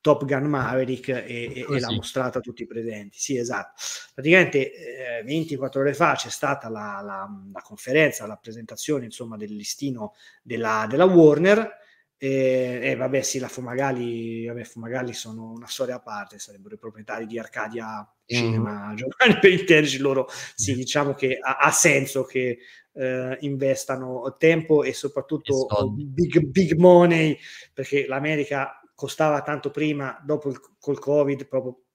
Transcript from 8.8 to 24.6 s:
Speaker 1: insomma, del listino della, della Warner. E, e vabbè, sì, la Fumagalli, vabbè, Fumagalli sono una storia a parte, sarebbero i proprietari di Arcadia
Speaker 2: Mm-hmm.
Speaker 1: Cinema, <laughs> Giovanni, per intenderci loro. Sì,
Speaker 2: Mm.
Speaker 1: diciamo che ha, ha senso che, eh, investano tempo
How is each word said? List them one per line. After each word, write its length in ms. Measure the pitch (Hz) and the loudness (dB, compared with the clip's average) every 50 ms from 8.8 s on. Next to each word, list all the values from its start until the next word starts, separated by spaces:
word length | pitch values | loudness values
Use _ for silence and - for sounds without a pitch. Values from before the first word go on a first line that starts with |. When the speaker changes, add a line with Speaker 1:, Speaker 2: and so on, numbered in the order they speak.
| - - 151 139 123 | -4 -4 -4 -4 -4
Speaker 1:
insomma, 320 | 113 - - 123 117 113 | -8 -12 -12 -12 -12 -10
del 180 | 104 107 104 107 | -10 -10 -10 -10
listino 600 | 104 104 - - - 143 139 131 117 107 104 _ _ _ - _ _ _ | -10 -10 -10 -10 -8 -6 -8 -6 -8 -10 -12 _ _ _ -20 _ _ _
della, 440 | - 120 113 113 110 110 107 110 107 | -10 -6 -4 -2 -2 0 -2 -2 -2
della 160 | 120 143 175 | 2 4 6
Warner. 760 | 190 185 170 160 151 147 147 170 190 208 214 226 220 - - _ _ _ _ _ _ _ _ - | 8 10 10 10 10 8 8 6 6 6 4 2 -2 -8 -16 _ _ _ _ _ _ _ _ -4
E, 580 | 135 135 135 131 131 131 127 127 123 123 123 123 | -2 0 2 2 4 4 2 0 -2 -4 -4 -2
e 140 | 135 135 | -2 -2
vabbè, 260 | 113 131 131 131 135 131 | -2 -2 0 0 0 -2
sì, 160 | - - 135 | -2 -4 -4
la 100 | 127 120 | -6 -8
Fumagalli, 960 | - - 127 123 120 127 139 135 131 123 120 120 117 117 113 113 113 113 113 | -10 -10 -10 -8 -4 -2 0 0 0 -2 -4 -4 -6 -6 -6 -8 -8 -8 -8
vabbè, 180 | 117 120 120 113 | -8 -8 -10 -12
Fumagalli 500 | - - 117 113 117 123 127 127 120 113 | -14 -14 -14 -12 -8 -6 -6 -6 -6 -8
sono 380 | - - 113 110 113 113 113 113 | -10 -12 -12 -14 -14 -14 -14 -16
una 140 | 117 120 113 | -18 -14 -14
storia 260 | - - 135 123 123 | -8 -8 -6 -6 -6
a 60 | 123 | -10
parte, 380 | _ - 110 104 101 98 107 101 | _ -14 -12 -12 -14 -14 -16 -20
sarebbero 360 | - - 101 98 95 104 107 | -20 -20 -20 -20 -20 -20 -20
i 40 | 107 | -16
proprietari 480 | - 113 104 110 107 - 107 113 117 | -16 -16 -16 -16 -14 -12 -10 -10 -10
di 120 | 107 113 117 | -10 -10 -10
Arcadia 680 | 110 - - 123 107 107 113 117 113 110 110 104 104 _ _ _ _ _ 120 | -12 -10 -10 -10 -10 -8 -8 -10 -10 -10 -12 -12 -14 _ _ _ _ _ -4
Speaker 2:
Mm-hmm. 60 | 120 | -2
Speaker 1:
Cinema, 540 | 117 113 113 110 113 107 104 104 101 104 107 | 0 0 0 0 0 -2 -4 -8 -10 -10 -10
<laughs> 20 | |
Giovanni, 440 | 107 123 131 - _ 254 240 185 - | -8 -10 -10 -2 _ 4 4 4 6
per 100 | - 196 180 | 6 6 6
intenderci 460 | 170 190 - 165 151 151 143 135 131 | 6 4 4 6 6 6 2 -2 -2
loro. 280 | 139 143 131 135 127 - - - - - - | 0 0 0 0 -2 -4 -6 -14 -14 -14 -8
Sì, 180 | - 113 - 135 | -6 -4 -4 -2
Speaker 2:
Mm. 40 | |
Speaker 1:
diciamo 380 | 123 127 123 - 151 147 143 135 | -4 -4 -2 0 0 0 0 -2
che 240 | - - 131 131 131 | -2 -2 -2 -2 -2
ha, 160 | - - 139 | -2 -4 0
ha 140 | - 143 127 | 4 4 4
senso 540 | 127 - - 170 147 139 135 131 - 135 127 | 4 4 4 4 4 4 2 0 -4 -6 -6
che, 340 | - - 131 127 127 117 120 - - - - _ _ _ | -4 -4 -4 -2 -2 -4 -6 -12 -20 -20 -20 _ _ _
eh, 440 | - 131 127 127 127 127 127 131 - | -8 -6 -6 -4 -4 -6 -6 -8 -6
investano 960 | 147 143 139 131 139 135 135 135 - - 135 127 131 127 127 127 120 135 131 _ | -6 -6 -4 0 0 0 0 0 -2 -6 -6 -6 -6 -8 -8 -8 -8 -8 -6 _
tempo 440 | - 160 165 165 | 4 6 6 4